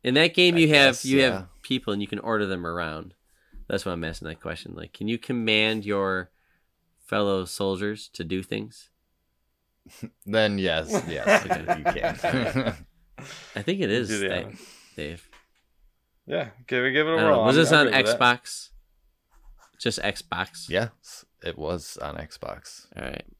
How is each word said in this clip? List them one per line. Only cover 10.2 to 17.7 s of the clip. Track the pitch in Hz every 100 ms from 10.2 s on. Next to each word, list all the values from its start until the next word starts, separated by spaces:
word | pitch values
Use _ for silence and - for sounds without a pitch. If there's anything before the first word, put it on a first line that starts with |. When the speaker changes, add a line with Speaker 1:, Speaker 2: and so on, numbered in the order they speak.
| -
Speaker 2:
Then | 110 107 101
yes, | 92 80 82 95 80
yes, | 78 - - 90
Speaker 1:
<laughs> |
Okay. | 85 80 -
Speaker 2:
you |
can. | - - 165 - - 127 117 131 113 - - _ _ -
<laughs> | - - - 107
Speaker 1:
I |
think | 101 196
it | 131
is, | 117 107
Speaker 3:
Do | 110
the | 95
Speaker 1:
that, | 92 92
Speaker 3:
honor. | 101 - - _ -
Speaker 1:
Dave. | 73 87 _ - _ _ _ _ _ _ _ _ -
Speaker 3:
Yeah, | 147 131 - 123
give | 127 131
it, |
give | 135 156
it |
a |
Speaker 1:
I | 165
don't | 160
know. | 135
Speaker 3:
whirl. | 110
Speaker 1:
Was | 143
Speaker 3:
I'm, |
Speaker 1:
this | 160